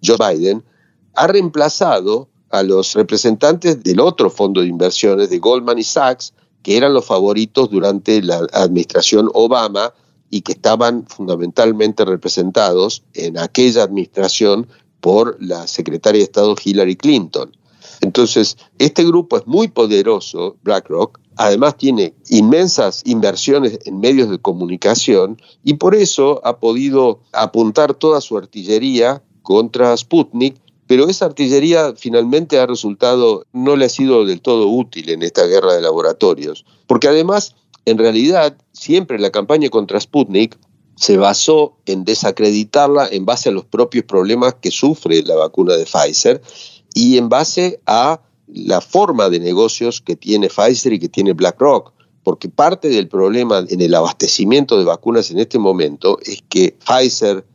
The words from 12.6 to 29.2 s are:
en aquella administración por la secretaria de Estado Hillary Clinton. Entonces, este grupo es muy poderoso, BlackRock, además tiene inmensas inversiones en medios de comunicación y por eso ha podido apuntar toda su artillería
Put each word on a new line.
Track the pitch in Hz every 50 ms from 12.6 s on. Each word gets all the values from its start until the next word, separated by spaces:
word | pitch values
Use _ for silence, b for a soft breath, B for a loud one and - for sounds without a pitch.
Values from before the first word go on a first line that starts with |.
| 104 95 90 92 95 110 - - _ _ -
en | - 82 85 82 85
aquella | 82 - - 127 127 127 110 117 104
administración | 95 98 98 87 - - 98 95 95 - - 110 101 101 107 120 120 b b b b _ _
por | - 87 95 107 117 120 - -
la | - 90 87 85 85 -
secretaria | - - 82 82 - 101 - 107 104 104
de | 101
Estado | - - 104 104 104 101 -
Hillary | - 101 98 101 95 90 92
Clinton. | - - 147 147 120 87 - - - - - _ _ B B B B B B B B
Entonces, | B 92 - - - - - 117 104 - - b b b b -
este | 135 147 - - 170
grupo | 170 165 175 170 - 123
es | 117 -
muy | 117 147 196 226 196
poderoso, | - 123 113 104 107 98 98 113 110 95 - - - 85 87 98 - _ -
BlackRock, | 101 104 95 - - 78 85 107 - _ - _ _ -
además | - 107 104 101 110 143 147 143
tiene | - 135 135 127 110 95 80 - _ - -
inmensas | 123 107 107 110 151 165 185 180 - - 113 95 - - -
inversiones | 123 120 113 107 101 92 - - 139 139 143 135 113 110 - -
en | 98 95 95
medios | 104 127 139 135 120 107
de | 95 87
comunicación | - 98 87 90 90 87 90 87 - 104 117 113 - 139 107 95 92 95 113 b b b b b
y | - 139 151
por | 147 175 185 202
eso | 214 196 - - 147 135 139 147 123
ha | - 117 120 -
podido | 113 113 117 123 135 139 135 135 127 120 104 - _ _
apuntar | - - 110 104 - 113 113 107 104 156 151 143 135
toda | - - 156 156 143
su | - - 113
artillería | 101 90 - - 107 90 98 107 110 127 135 131 120 117 123 139 139